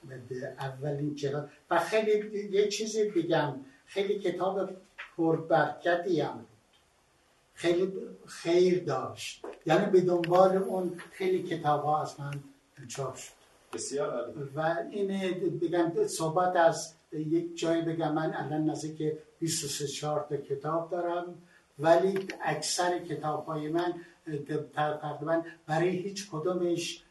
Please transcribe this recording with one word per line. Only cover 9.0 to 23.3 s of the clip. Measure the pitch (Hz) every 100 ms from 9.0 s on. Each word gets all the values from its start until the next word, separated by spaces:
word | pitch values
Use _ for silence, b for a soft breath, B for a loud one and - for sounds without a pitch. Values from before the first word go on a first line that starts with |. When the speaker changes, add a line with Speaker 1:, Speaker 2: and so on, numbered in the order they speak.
| - - - - - - -
Speaker 1:
یعنی | 160 202
به | 185
دنبال | 175 175 165 180 190 190
اون | 190 190 175 - -
خیلی | - 190 185
کتاب‌ها | 156 156 151 143 147 151
از | - -
من | 143 143 - - _ - 120
چاپ | - 139
شد. | - - - _ _ _
Speaker 2:
بسیار | 113 - 139 -
عالی. | 123 - 151 135
Speaker 1:
و | 139 160 170 -
این | 208 196 196 190 175 175 143
بگم | 160 175 165 - -
صحبت | - 160 156 180 180
از | 165 165 - - _
یک | 156 156 165 - -
جایی | 165 165
بگم، | 160 160 160
من | 151 160
الان | 147 139 151 156
نزدیک | - 156 - 151 - B _
بیست | 165 -
و | 143
سه | - 143
چهار | - 147 151 147
تا | 139
کتاب | - 139 151 165 165
دارم، | 180 175 170 175 180 b b b -
ولی | 151 175 185 190 196 -
اکثر | 139 156 - - 180 175
کتاب‌های | 151 143 151